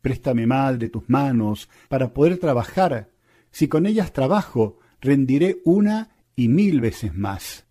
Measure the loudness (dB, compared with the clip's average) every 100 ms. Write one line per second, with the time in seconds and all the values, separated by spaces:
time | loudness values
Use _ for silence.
0 | -6 -6 -2 -2 0 0 0 -2 -6 -8
1 | -2 0 2 0 -2 -4 -10 _ _ -4
2 | -4 2 2 2 0 -2 -2 0 0 0
3 | -10 _ _ _ _ -2 0 2 0 0
4 | -2 -2 0 0 -2 -2 -2 -2 _ _
5 | 0 2 4 2 2 0 2 2 2 0
6 | -6 _ _ -2 2 4 4 2 0 -4
7 | -8 -6 -6 -8 -12 -18 _